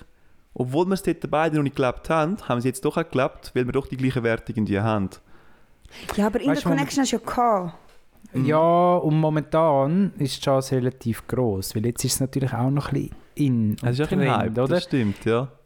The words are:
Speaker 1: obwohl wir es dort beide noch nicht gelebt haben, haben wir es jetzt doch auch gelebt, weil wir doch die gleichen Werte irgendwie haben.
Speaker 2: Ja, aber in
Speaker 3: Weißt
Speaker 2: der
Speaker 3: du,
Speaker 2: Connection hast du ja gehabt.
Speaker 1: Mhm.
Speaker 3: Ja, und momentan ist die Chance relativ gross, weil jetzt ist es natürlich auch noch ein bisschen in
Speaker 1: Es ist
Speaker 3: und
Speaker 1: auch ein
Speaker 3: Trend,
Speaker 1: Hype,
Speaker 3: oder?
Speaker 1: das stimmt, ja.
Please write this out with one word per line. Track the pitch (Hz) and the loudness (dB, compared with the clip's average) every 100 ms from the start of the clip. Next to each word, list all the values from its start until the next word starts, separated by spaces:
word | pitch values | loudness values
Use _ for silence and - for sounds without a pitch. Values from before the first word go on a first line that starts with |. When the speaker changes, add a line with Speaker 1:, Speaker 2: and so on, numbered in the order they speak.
| - _ _ - _ - | -20 _ _ -20 _ -6
Speaker 1:
obwohl | 127 139 185 | -2 0 0
wir | |
es | 190 | 0
dort | - 165 143 | -2 -4 -2
beide | 143 160 151 | 0 2 2
noch | |
nicht | 143 135 | 0 0
gelebt | 131 - - | -2 -2 -2
haben, | 160 156 208 | 0 0 -2
haben | - 120 | -2 -2
wir | |
es | 127 | 0
jetzt | 123 147 | -2 -2
doch | 160 | -2
auch | 165 | -2
gelebt, | 127 139 - - - | 0 -2 -4 -6 -2
weil | 123 | 0
wir | |
doch | 131 135 | -2 -4
die | 131 | -2
gleichen | 131 127 | -2 0
Werte | 113 113 - | 0 -2 -4
irgendwie | 110 101 98 | -2 0 0
haben. | 110 107 95 - - - - - - _ - - - - | 2 0 -2 -6 -20 -20 -20 -20 -20 _ -20 -18 -8 -2
Speaker 2:
Ja, | 208 | 0
aber | 220 | 0
in | 277 | 0
Speaker 3:
Weißt | 285 | 0
Speaker 2:
der | 180 | 0
Speaker 3:
du, | 269 | 0
Speaker 2:
Connection | 277 - | 0 0
hast | 262 | 0
du | 226 | -2
ja | - | -4
gehabt. | - 240 208 175 - - - - _ - | 0 2 2 -2 -10 -20 -20 -20 _ -10
Speaker 1:
Mhm. | 131 135 | -2 2
Speaker 3:
Ja, | 156 165 170 180 175 | 4 4 4 4 4
und | 160 156 | 2 2
momentan | 156 156 139 160 165 139 135 175 196 - | 2 0 0 2 4 4 2 2 0 0
ist | 139 - | -4 -2
die | |
Chance | - 135 131 131 | 2 2 2 0
relativ | 123 - 117 110 - | 0 -4 -4 -4 -4
gross, | - 123 95 95 113 | -2 0 0 -4 -2
weil | 113 | -2
jetzt | 120 131 | -2 -2
ist | |
es | - | -2
natürlich | 131 147 131 | -2 -2 -2
auch | 117 127 | 0 0
noch | 143 - | 0 -2
ein | |
bisschen | 139 - - - - | -4 -4 -10 -16 -2
in | 143 120 107 - | 0 2 2 0
Speaker 1:
Es | 120 123 | -2 0
ist | |
Speaker 3:
und | 151 | 0
Speaker 1:
auch | |
ein | 190 | 2
Speaker 3:
Trend, | 131 113 | 2 2
Speaker 1:
Hype, | - | 0
Speaker 3:
oder? | 107 131 | 0 2
Speaker 1:
das | 175 175 | 0 0
stimmt, | 143 107 95 110 | 0 0 0 0
ja. | 117 135 - | 0 -2 -10